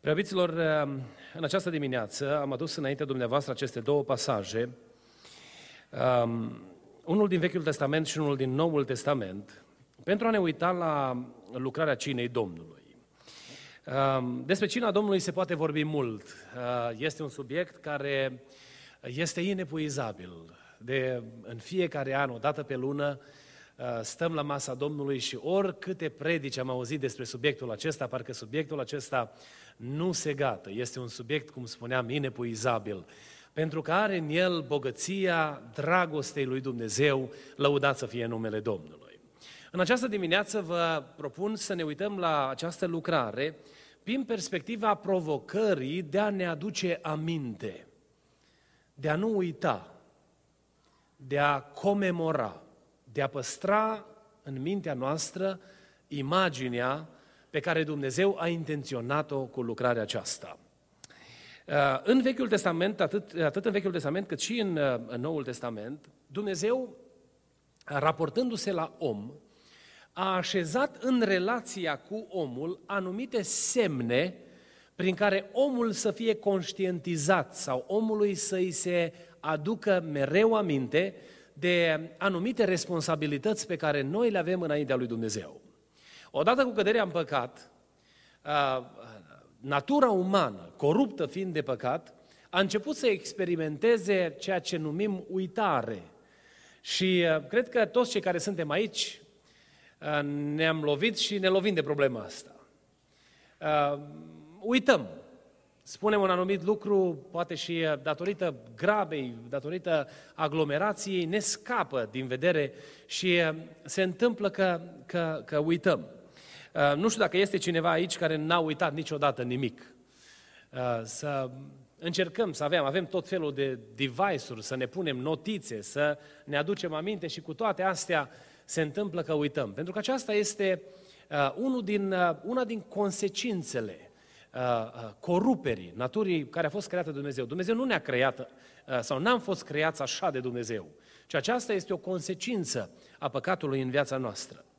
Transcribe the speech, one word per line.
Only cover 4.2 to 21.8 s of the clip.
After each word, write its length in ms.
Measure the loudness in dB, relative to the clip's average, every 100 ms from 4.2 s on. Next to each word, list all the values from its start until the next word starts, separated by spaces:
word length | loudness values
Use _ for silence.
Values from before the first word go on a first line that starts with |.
| 2 0 0 -2 -2 -6 -20 -20 -20 -20 -20 -20 -20 -20 -20 -20 _ 0 4 4
um, 380 | 2 0 -4 -8 -16 -20 -20 -16 0
unul 220 | 2 4
din 120 | 4
Vechiul 240 | 2 0
Testament 420 | -2 0 2 2 0
și 120 | 0
unul 180 | 0 0
din 200 | 0 2
Noul 280 | 2 2
Testament, 800 | 0 -2 0 0 -2 -8 -12 -20 -20 _ _ -10
pentru 240 | -2 2 4
a 20 |
ne 80 | 4
uita 340 | 2 2 0
la 540 | 2 0 0 0 -2 -6 -16 -12
lucrarea 420 | -6 -4 0 0 0
cinei 320 | -2 -2 0
Domnului. 680 | -2 -2 -6 -16 -20 -20 -20 _ _ -20 -20 -18 -18 -20 -18 -4 2 2 2
Um, 260 | 0 -4 0
despre 220 | 0 2
cina 240 | 0 2
Domnului 280 | 2 2 2
se 120 | 0
poate 240 | -2 -2 0
vorbi 280 | 0 0
mult. 400 | 0 0 -2 -4
Uh, 720 | -12 -18 -14 -6 -2 -2 -2 -2
este 260 | -4 -4
un 60 | -8
subiect 520 | -8 -6 -4 -4 -8
care 600 | -6 -4 -2 0 0 -4 -16 -20 -20 -20 -20 -16
este 400 | -10 -4 -2 0
inepuizabil. 920 | -2 -2 -4 -4 -2 -2 -4 -6 -14 -16 -18 -20 -20 -16
De, 460 | -4 0 0 -2 -6 -14
în 160 | -14 -14
fiecare 580 | -4 -2